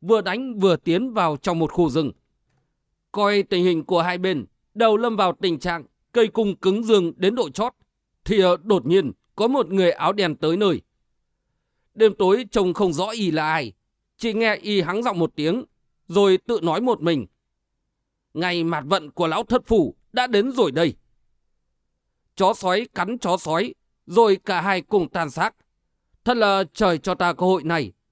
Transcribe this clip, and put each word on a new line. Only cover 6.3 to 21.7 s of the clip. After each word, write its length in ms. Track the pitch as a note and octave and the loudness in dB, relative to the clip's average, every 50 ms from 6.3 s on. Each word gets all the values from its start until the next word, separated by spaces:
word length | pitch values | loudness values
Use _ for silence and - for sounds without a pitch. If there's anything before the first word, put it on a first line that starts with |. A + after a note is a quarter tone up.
| - - A3 G3+ F3+ | 2 0 -2 -2 -2
cứng 280 | - - F#3+ F#3+ A3 A#3 | -2 0 0 0 0 2
rừng 280 | A3 A3+ G3+ F3 E3+ - | 2 2 2 2 0 -2
đến 180 | - F#3 F#3+ A#3 | -2 -2 0 0
độ 160 | B3+ A3 D3+ | 0 -2 -4
chót, 220 | B2+ - G#3+ B3 - _ _ _ _ _ _ _ _ _ - | -4 -6 -6 -6 -6 _ _ _ _ _ _ _ _ _ -4
thì, 160 | - G#3+ G#3+ | 0 2 4
ờ, 160 | F#3+ F3+ F3 F3 D#3 | 4 4 4 2 0
đột 240 | G#3+ G#3 F3 A2+ | 0 0 0 2
nhiên 260 | D3+ F3 G3 E3+ B2+ - _ _ _ _ | 2 2 2 2 0 -6 _ _ _ _
có 120 | - G#3 A#3+ | -2 0 0
một 200 | C4+ C#4+ A#3+ D#3 | 2 0 0 0
người 220 | F#3+ G3 F#3 E3+ | 0 2 2 2
áo 220 | - - D#3+ E3 - | 2 2 0 -2 0
đen 240 | G#3 F#3+ E3+ D3+ | 0 -2 -2 -2
tới 200 | - - D#3 E3 | -2 -2 0 0
nơi. 260 | F#3+ G#3 G3 D#3+ A2 - _ _ _ _ _ _ _ _ _ _ _ _ _ _ _ _ _ _ _ _ _ _ | 2 2 0 0 -2 -4 _ _ _ _ _ _ _ _ _ _ _ _ _ _ _ _ _ _ _ _ _ _
Đêm 200 | - A3 G#3+ G3 - | 2 4 4 4 4
tối 260 | G3+ F#3 G3 A#3+ B3+ G3+ | 2 2 2 2 0 -2
trông 240 | - A3+ G3 F3+ E3 | -2 0 0 0 0
không 180 | - G#3 F3+ D#3 | 0 0 0 0
rõ 160 | C#3 F#3 G#3+ | -2 -4 -4
y 220 | A3+ A#3 G#3 F3+ | -4 -4 -2 -2
là 200 | D#3 D#3 D3+ D#3 | 0 0 0 0
ai, 220 | D#3 D#3+ C#3 A2 - _ _ _ _ _ _ _ _ | 0 -2 -4 -6 -10 _ _ _ _ _ _ _ _
chỉ 180 | - - A#3 G#3 | -8 -6 -4 -2
nghe 220 | A3 A3+ A3 G#3 | 0 0 0 0
y 240 | - - G#3 G#3 G3 | -2 -4 -2 0 0
hắng 220 | E3+ D#3 F#3 G#3 A#3+ | 0 0 -2 -4 -2
giọng 160 | B3 G3+ E3+ | -2 -2 -2
một 140 | E3+ D3+ - | -2 -2 -2
tiếng, 300 | - D3 D#3+ F3+ B3+ - - _ _ _ _ _ _ _ - | -2 -2 -2 -2 -4 -6 -10 _ _ _ _ _ _ _ -4
rồi 300 | E3+ G3+ G3+ G3 F#3 F#3 | 0 2 4 4 4 2
tự 220 | - - A#3+ G#3+ D#3+ | 0 -2 -4 -2 0
nói 180 | E3+ D#3 F3+ | -2 -2 0
một 220 | B3 B3+ A#3 - D3+ | 0 -2 -2 -2 0
mình: 240 | E3+ E3+ C#3 G#2 - _ _ _ _ _ _ _ _ _ _ _ _ _ _ _ _ _ _ _ _ - | -2 -2 -2 -4 -8 _ _ _ _ _ _ _ _ _ _ _ _ _ _ _ _ _ _ _ _ -8
'Ngày 300 | D3+ E3+ F3+ F3 F3 E3 | -6 -4 -2 -2 -2 -2
mạt 200 | E3+ E3+ D3+ C3+ | -2 -4 -4 -2
vận 240 | C#3 F#3 F#3+ D#3 D3 | -2 -2 -2 -2 -4
của 160 | - - F3 | -6 -4 -2
lão 180 | D#3+ D#3+ G3+ A#3 | -2 -2 -2 -2
thất 220 | - A#3 B3 - | 0 -2 -2 0
phủ 280 | - A3+ G#3+ D#3 A2 - _ _ _ - | 0 0 0 0 0 -4 _ _ _ -4
đã 140 | B3+ B3 | -4 -2
đến 260 | B3+ A#3+ G3+ G#3 C4+ B3+ | 0 0 0 0 0 0
rồi 180 | B3 A3 D#3 | 0 0 0
đây.' 240 | C3 D#3 E3+ D#3 - - _ _ _ _ _ _ _ _ _ _ _ _ _ _ | 0 0 -2 -2 -2 -6 _ _ _ _ _ _ _ _ _ _ _ _ _ _